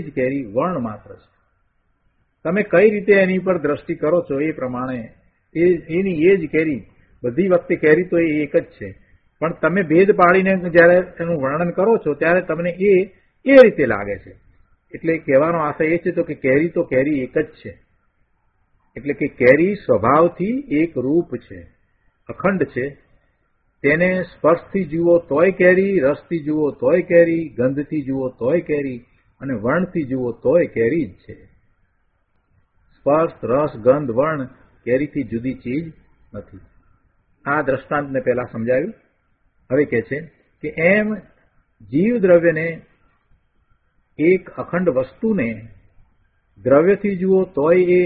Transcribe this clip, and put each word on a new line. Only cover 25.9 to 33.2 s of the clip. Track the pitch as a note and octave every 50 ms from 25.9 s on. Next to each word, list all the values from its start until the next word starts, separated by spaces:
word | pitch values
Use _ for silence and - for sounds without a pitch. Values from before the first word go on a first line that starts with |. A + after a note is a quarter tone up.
| G3 E3+
રસથી | B2+ C#3 D3 - - - F3 E3 C#3
જુઓ | D3+ D3+ D3+ D3+ C#3
તોય | A#2+ - - C3 E3 F#3 E3+
કેરી, | - F3 E3+ E3+ E3+ E3 E3 E3 D3
ગંધથી | - A#2 B2 C3 C#3 D3 C#3+ - D#3+ D3+ C3+
જુઓ | C3 C3+ C3+ C3 B2+
તોય | - - A2+ C3 E3 F3
કેરી, | E3+ D#3+ D3+ D3 C#3 C3+ B2+ A#2+ - _ _ _ _ _ _ -
અને | C3 C#3 C3
વર્ણથી | G#2 G#2 A#2+ D3 F3+ F#3 - - F3 D3 A#2+
જુઓ | C3+ C3 B2+ A#2+ A2+
તોય | - - B2 D3+ F3 D3+
કેરી | - - A2+ A2+ A#2 D3+ E3+ C3+
જ | F#2 F#2 -
છે. | _ - - - - - _ _ _ _ _ _ _ _ _ _ _ _ _ _ _ _ _ _ _ _ _ _ _ _ _ _ _ _
સ્પર્શ, | _ _ - C#3 C#3+ D#3+